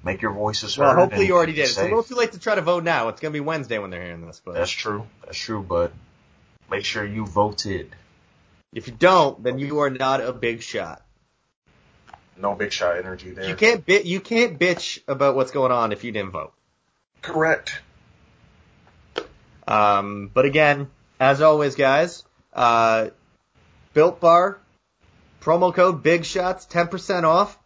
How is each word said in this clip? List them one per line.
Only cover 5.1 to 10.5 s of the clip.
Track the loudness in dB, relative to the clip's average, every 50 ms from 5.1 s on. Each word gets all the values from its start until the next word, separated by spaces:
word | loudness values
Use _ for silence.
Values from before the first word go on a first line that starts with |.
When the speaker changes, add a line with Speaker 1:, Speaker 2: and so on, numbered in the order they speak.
| _ _ -20
Speaker 1:
That's | -16 -14 -14
true, | -10 -8 -8 -8 -6
but | -4 -2 -2 -2 -2 -4 -12 -20 _ _ _ _ _ _ _ _ _ _ _ _ _
make | -8 -6 -6
sure | -6 -6 -6 -6
you | -6 -6 -8 -8
voted. | -4 0 0 0 0 -2 -6 -8 -6 -6 -8 -8 -12 -20 -20 _ _ _ _ _ _ _ _ _ _ _ _ _ _ -16
Speaker 2:
If | -14 -14
you | -14 -6
don't, | 2 4 6 6 6 4 2 0 -4 -6
then | -6 -4 -4
you | -6 -6 -2 -2
are | -2 -2
not | -2 -2 0 0 0 0
a | -2 -4 -6
big | -4 -4 -4